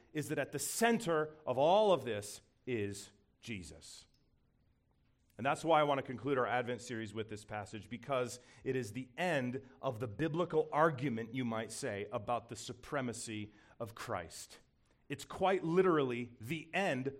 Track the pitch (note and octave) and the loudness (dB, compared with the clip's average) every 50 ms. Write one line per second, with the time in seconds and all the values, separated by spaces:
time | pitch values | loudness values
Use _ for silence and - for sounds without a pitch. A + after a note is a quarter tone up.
0 | - _ - D3+ C#3 G#2+ D3 D3 C3+ - - C#3+ - - - - A3+ A#3 A#3 - | -20 _ -6 -6 -4 -2 -2 -4 -4 -4 -4 -6 -4 -4 0 2 4 4 4 4
1 | - E3+ E3 D3+ D#3 D#3 - - - - B2+ A#2+ C#3+ D#3+ F#3 G#3 A3 G#3 F3+ C#3+ | 2 2 2 2 2 0 -6 -8 -4 -2 2 4 6 6 8 8 8 6 6 4
2 | A#2 A#2+ G#2+ G#2 G2+ - - - _ _ _ _ _ - B2 A2 G2+ G2+ G2+ - | 4 -2 -2 -4 -4 -8 -12 -14 _ _ _ _ _ -2 -2 0 0 -2 -4 -8
3 | - - _ _ _ _ _ _ - - A#2 F#2+ E2+ D2+ - D2+ - - - - | -12 -16 _ _ _ _ _ _ -10 -8 -8 -8 -8 -12 -14 -16 -18 -18 -18 -20
4 | - _ _ _ _ _ _ _ _ _ _ _ _ _ _ _ _ _ _ _ | -20 _ _ _ _ _ _ _ _ _ _ _ _ _ _ _ _ _ _ _
5 | _ _ _ _ _ _ _ - A2 C#3 D3+ D3+ - D#3+ D#3+ D3+ D3+ D3 C#3 C3+ | _ _ _ _ _ _ _ -4 0 0 0 0 4 6 6 6 6 6 4 2
6 | B2+ - B2+ G#2+ G#2+ D3 C#3+ B2+ B2 G#2 A#2 B2+ B2 A2+ B2 A2 - - B2 A2+ | 0 -4 -8 -4 0 2 2 2 2 2 2 0 0 -2 -4 -6 -6 -6 -6 -4
7 | A2+ G#2 G2 A2+ G#2+ G#2+ G#2+ G2+ - - A2 G#2+ G2+ - - G#2+ F#2 F2+ A#2+ A#2 | -4 -4 -4 -6 -6 -6 -8 -12 -10 -8 -8 -8 -8 -8 -10 -12 -10 -10 -12 -10
8 | A#2+ - C#3 B2+ B2+ A#2 - - - - - - - C3+ B2+ C3 B2 G#2 G2+ B2+ | -4 -2 0 0 0 0 -4 -12 -16 -20 -20 -8 -4 -2 -2 -2 -2 -2 -6 -8
9 | C3 - - - F3 F#3 E3 C#3 B2 B2 B2 C3+ - - - - - C3 A#2+ A2 | -8 -8 -6 -2 0 0 2 2 0 -2 -4 -6 -10 -12 -16 -4 -4 -4 -2 -2
10 | C3 A2+ G2+ - D#3 E3 D3 E3+ F3+ E3 E3 D#3 D#3 - - D3 D#3 E3+ D3+ A#2 | -6 -6 -2 -2 -2 0 2 0 -2 2 2 2 2 2 4 6 6 6 4 2
11 | B2+ C#3+ A#2 A2+ A#2 A2 A#2 C3 B2+ A#2 A2+ A2 A2+ G#2 A2+ - - B2+ G#2 G2 | -2 -2 -2 -2 -4 -4 -4 -2 -2 0 0 -2 -4 -4 -6 -6 -4 -4 -2 -4
12 | G#2 - - A#2+ G2+ A#2+ A#2+ A2+ A2+ - A#2 - - - A#2 - - - D3+ C#3+ | -4 -4 -4 -4 -2 -2 -2 -2 -2 -6 -12 -10 -10 -10 -10 -12 -8 -4 -4 -2
13 | C3 A#2+ A2 - - - A2 G#2+ G#2 G#2 - - - - - _ A#2+ G#2+ A2 - | -2 -2 -4 -6 -8 -6 -6 -6 -6 -8 -12 -20 -20 -20 -10 _ -10 -10 -8 -12
14 | - - A2 F2+ E2+ E2+ - - - - - - - _ _ _ _ _ _ _ | -6 -4 -4 -4 -4 -8 -12 -14 -16 -16 -18 -20 -20 _ _ _ _ _ _ _
15 | _ _ D3 - - - - - F#3 F#3 G3 F#3 - E3 E3 F#3 F#3 F#3 E3 D3+ | _ _ -8 -8 -8 -12 -4 0 2 2 2 2 2 2 4 6 6 6 6 6
16 | C#3 B2+ A#2+ A#2+ B2 A2 A2 - G#2+ A#2 E3+ D#3+ - - - F3 G3+ F#3 C#3+ B2+ | 4 2 0 -4 -4 -8 -10 -12 -6 -6 -6 -6 -6 -4 -2 0 2 2 0 0
17 | C3 C3+ C3+ | -2 -4 -6